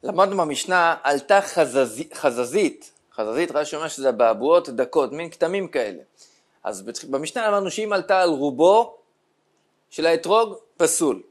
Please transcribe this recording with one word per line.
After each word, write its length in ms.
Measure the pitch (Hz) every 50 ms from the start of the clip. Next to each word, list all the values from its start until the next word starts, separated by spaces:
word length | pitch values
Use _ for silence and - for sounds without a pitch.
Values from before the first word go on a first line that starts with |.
| -
למדנו 340 | - 196 175 196 196 196 196
במשנה, 580 | 170 151 143 - - - 185 180 170 170 160 - -
עלתה 380 | 135 143 139 139 - 202 202
חזזי-, 680 | 196 - - 180 160 135 120 139 135 117 107 117 160 - -
חזזית, 760 | - - 143 120 120 123 117 135 196 202 143 - - - - _ _ _ _ _
חזזית, 380 | - 110 107 113 139 170 170
רש"י 240 | 135 147 151 143 -
אומר 120 | 151 160 156
שזה 220 | - - 135 135
אבעבועות 600 | 123 107 120 113 113 104 120 143 165 175 170 147
דקות, 420 | 123 113 127 123 - 160 139 117
מין 180 | 135 151 170 165
כתמים 380 | - - - 165 185 202 190 170
כאלה. 340 | - 147 117 104 92 87 - _ _ _ - _ _ _ _ _ _ _ _
אז 180 | - 107 95
בתח-, 240 | 95 110 117 - -
במשנה 420 | - 135 135 151 156 - 254 226 214
למדנו 240 | 202 202 196 185
שאם 220 | - 208 214 214 208
עלתה 280 | 190 175 - 196 185
על 80 | 185 175
רובו 680 | 160 135 143 147 131 120 160 175 202 226 233 233 - - _ _ _ _ _ _ _ _ _ _ _ _ _ _ _ _ _ _
של 160 | - - 156
האתרוג, 500 | 165 165 165 165 170 196 220 233 214 190 160 _ _ _ _
פסול. 440 | 175 160 - - 170 147 117 92 - _